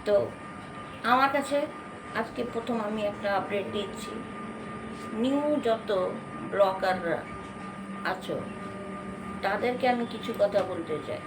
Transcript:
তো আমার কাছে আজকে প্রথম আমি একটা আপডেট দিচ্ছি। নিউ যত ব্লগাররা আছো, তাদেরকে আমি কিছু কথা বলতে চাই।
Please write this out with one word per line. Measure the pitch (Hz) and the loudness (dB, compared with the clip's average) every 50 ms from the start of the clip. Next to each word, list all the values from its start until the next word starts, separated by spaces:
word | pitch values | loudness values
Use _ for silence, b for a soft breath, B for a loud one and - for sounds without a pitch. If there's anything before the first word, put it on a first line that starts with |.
| - | 4
তো | - 208 202 117 - - - - - - - - - - - - - - - - | 6 6 6 6 4 -2 -8 -10 -10 -10 -10 -10 -10 -10 -10 -10 -10 -10 -4 2
আমার | 220 247 254 269 269 | 4 6 8 6 6
কাছে | 269 285 277 - 285 285 302 302 - - - - - - - - - | 4 2 0 2 2 2 2 0 -4 -10 -10 -10 -12 -12 -10 -6 -2
আজকে | 214 233 226 - - 233 - | -2 -2 -2 -2 -4 -4 -2
প্রথম | - 233 226 - 240 226 | -2 -4 -2 0 0 0
আমি | 214 208 214 220 214 | 0 0 0 0 0
একটা | 202 208 - 220 202 202 190 | 0 0 0 0 2 2 2
আপডেট | - - 202 202 190 220 | 2 2 0 0 0 0
দিচ্ছি। | 214 208 202 190 - - - - - - - - - - 220 220 220 220 - - - - - - - - - - - 214 | -2 -2 -2 -2 -6 -6 -6 -6 -6 -6 -8 -8 -8 -8 -8 -8 -8 -8 -8 -8 -8 -8 -8 -8 -8 -8 -8 -6 -2 2
নিউ | 226 262 277 285 294 294 302 285 - | 2 4 4 4 4 4 2 4 4
যত | 233 220 220 - - 208 185 180 - 165 - - - - - 151 170 | 4 2 2 2 2 2 2 2 0 -2 -4 -8 -8 -8 -8 -6 -2
ব্লগাররা | 196 190 202 190 190 190 190 190 185 185 180 170 156 - - - - - - - - - - - - - - - - - - | 4 6 6 6 6 2 2 2 2 2 2 0 0 0 -2 -6 -8 -8 -8 -10 -10 -10 -8 -8 -8 -8 -8 -8 -8 -4 -2
আছো, | 170 185 185 - - 160 127 - - - - - - - - - - 196 - - - - - - - - - | -2 -2 -2 -2 -2 -2 -2 -2 -6 -8 -8 -8 -8 -8 -8 -8 -8 -8 -8 -6 -8 -8 -8 -8 -6 -6 -2
তাদেরকে | - 196 202 208 214 240 247 247 262 254 | 0 0 0 2 2 0 0 4 4 4
আমি | 247 240 233 | 4 4 2
কিছু | - - 220 190 - 226 - | -2 -4 -6 -4 -4 2 4
কথা | 202 202 190 202 180 | 4 4 6 4 2
বলতে | 175 185 170 160 160 156 151 147 | 2 -2 -4 -2 -2 -2 -4 -2
চাই। | 135 120 - - | -4 -6 -6 -6